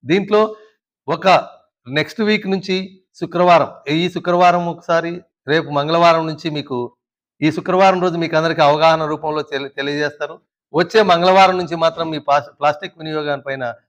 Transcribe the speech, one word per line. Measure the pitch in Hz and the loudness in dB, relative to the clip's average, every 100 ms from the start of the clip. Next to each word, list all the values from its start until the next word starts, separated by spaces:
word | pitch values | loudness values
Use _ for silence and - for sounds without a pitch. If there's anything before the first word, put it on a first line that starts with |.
దీంట్లో | 123 180 202 214 214 214 _ _ _ _ - | 0 -2 0 0 0 -4 _ _ _ _ -8
ఒక | 160 185 165 - - _ _ - | -2 2 2 2 -16 _ _ -6
నెక్స్ట్ | 139 147 - | -4 -4 -2
వీక్ | 208 214 196 | 0 0 0
నుంచి | 190 - 190 190 - _ _ | -4 -2 -6 -6 -16 _ _
శుక్రవారం, | 170 170 180 170 127 - - | -8 0 4 4 2 -6 -4
ఈ | 151 175 | -2 -2
శుక్రవారం | 170 175 175 180 175 170 | -4 -2 2 4 2 -4
ఒకసారి, | 170 - 165 170 175 _ _ - | -10 -4 -2 -2 -10 _ _ -2
రేపు | 156 143 | -2 -2
మంగళవారం | 143 147 165 170 165 160 | -4 -2 2 4 2 0
నుంచి | 156 170 | -6 -8
మీకు, | 151 143 127 120 _ _ _ _ _ | -8 -6 -8 -8 _ _ _ _ _
ఈ | 147 | -2
శుక్రవారం | 160 - 180 190 185 | -2 -2 4 4 4
రోజు | 180 170 | -2 -2
మీకు | 160 156 | -2 -2
అందరికీ | 160 156 | -2 2
అవగాహన | 147 151 160 160 156 | 2 4 4 2 0
రూపంలో | 151 151 151 | -4 -4 -6
తెలి-, | 147 139 135 | -6 -8 -8
తెలియజేస్తారు. | 143 139 147 147 143 147 165 _ _ _ | -8 -6 -4 -4 -6 -12 -12 _ _ _
వచ్చే | 151 175 220 | -2 2 2
మంగళవారం | 202 170 180 185 190 185 | 4 4 4 6 6 4
నుంచి | 175 165 | -4 -2
మాత్రం | 165 160 165 | -2 -2 -6
ఈ | 156 | -6
పాస్-, | - 143 143 _ | 0 0 0 _
ప్లాస్టిక్ | 143 147 185 _ | -2 -2 -8 _
వినియోగం | 160 156 147 143 | -8 -6 -4 -6
పైన | 135 135 127 113 | -6 -8 -8 -10